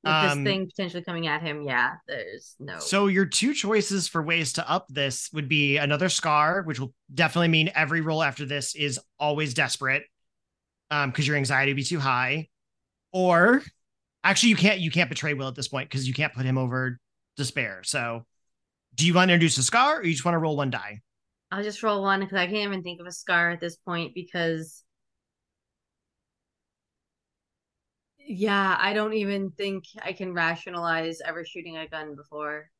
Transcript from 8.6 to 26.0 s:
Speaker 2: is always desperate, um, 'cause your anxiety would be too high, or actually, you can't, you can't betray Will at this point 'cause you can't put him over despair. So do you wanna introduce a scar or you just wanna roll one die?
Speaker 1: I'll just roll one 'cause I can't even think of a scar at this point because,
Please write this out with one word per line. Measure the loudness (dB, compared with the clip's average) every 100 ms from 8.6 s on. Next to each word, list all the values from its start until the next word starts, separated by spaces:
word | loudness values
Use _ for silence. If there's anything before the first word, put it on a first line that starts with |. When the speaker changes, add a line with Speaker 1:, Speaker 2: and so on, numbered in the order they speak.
| -6
Speaker 2:
is | -4 -4 -4 _ _
always | -2 0 -2
desperate, | 0 -2 -2 -2 -2 -4 _ _ _ _ _ _ _ _
um, | -2 0
'cause | 0 0
your | 0
anxiety | 2 2 2
would | 0
be |
too | -2 -2
high, | 0 0 0 -2 -6 _ _ _ _ _ _
or | 0 4 6 8 6 2 _ _ _ _ _
actually, | 2 6 6
you | 6
can't, | 6 4
you | 0
can't | 0 0
betray | -2 -4
Will | -2 -4
at |
this | -6 -6
point | -6 -4
'cause | -4 -4
you |
can't | -2 -2
put | -2
him | 0 0
over | 0 -2 -2 -6 _ _ _ -6
despair. | -4 -2 -4 -6
So | -6 -4 -4 -6 -10 _ _ _ _ _ _
do | 0 4
you |
wanna | 6 6
introduce | 6 6 4
a |
scar | 2 4 4 2
or |
you | 0
just | 0
wanna | 0 0
roll | 0 0
one | -2
die? | -4 -8 -14 _ _ _ _ _
Speaker 1:
I'll | -6
just | -6 -2
roll | -2 0
one | 2 0 0
'cause | -2
I | -2
can't | -2 -2
even | -4
think | -8 -12
of | -14
a |
scar | -12 0 2 2
at | 0
this | -8 -10
point | -8 -6 -6
because, | -10 -8 -2 -2 -2 -6 -16 _ _ _ _ _ _ _ _ _ _ _ _